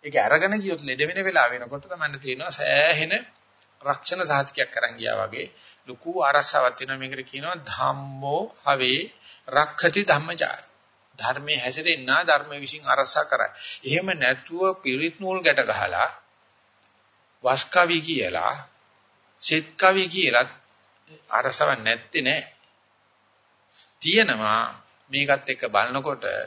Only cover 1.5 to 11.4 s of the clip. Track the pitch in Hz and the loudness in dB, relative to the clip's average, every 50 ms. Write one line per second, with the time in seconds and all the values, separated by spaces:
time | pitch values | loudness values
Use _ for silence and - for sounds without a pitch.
1.5 | 123 123 123 117 135 143 - 185 180 170 156 147 143 135 139 135 127 127 156 180 | 2 -4 -8 -10 -12 -14 -12 -12 -8 -6 -6 -6 -6 -6 -6 -6 -6 -6 -6 -10
2.5 | - - 147 - 139 143 147 160 165 151 160 160 185 226 254 - _ _ _ _ | -8 -4 0 2 4 4 4 4 4 2 0 -2 -2 -4 -4 -8 _ _ _ _
3.5 | _ _ _ _ _ _ - 139 139 - - - 175 185 180 156 147 139 139 139 | _ _ _ _ _ _ -4 -4 -4 -2 -2 -4 -2 -2 -2 0 0 0 0 -2
4.5 | - - 131 - - 120 117 117 117 117 113 113 110 104 104 104 104 127 165 - | -2 -4 -4 -2 -2 -4 -4 -4 -4 -4 -4 -4 -2 -2 -4 -6 -6 -10 -12 -12
5.5 | - - - - - _ _ 127 127 - - 165 175 190 160 139 139 147 143 - | -14 -20 -20 -20 -20 _ _ -18 -18 -12 -10 -8 -2 0 2 4 4 4 2 2
6.5 | - 147 131 123 123 - 131 131 135 135 135 131 139 131 131 - - 139 143 165 | 2 4 2 2 0 0 -8 -8 -8 -8 -8 -10 -10 -12 -12 -12 -12 -10 -8 -8
7.5 | - 165 143 135 - - 131 135 139 139 139 139 135 135 135 139 143 165 208 226 | -8 -10 -10 -10 -6 -2 -2 -2 -2 -2 -6 -12 -12 -10 -6 -4 -4 -4 -4 -6
8.5 | - - - 143 143 135 127 127 131 151 - - - _ _ - - - _ - | -12 -6 0 0 2 2 2 2 0 0 -2 -6 -12 _ _ -20 -20 -20 _ 0
9.5 | 127 139 151 156 - - - - - 196 202 190 160 147 156 165 175 160 - - | 2 2 2 2 0 0 0 2 2 2 2 4 2 2 2 -4 -4 -4 -4 -4
10.5 | - - - - _ _ _ _ _ _ _ _ _ - - 117 131 143 | -4 -8 -14 -20 _ _ _ _ _ _ _ _ _ -8 -4 -4 -4 -4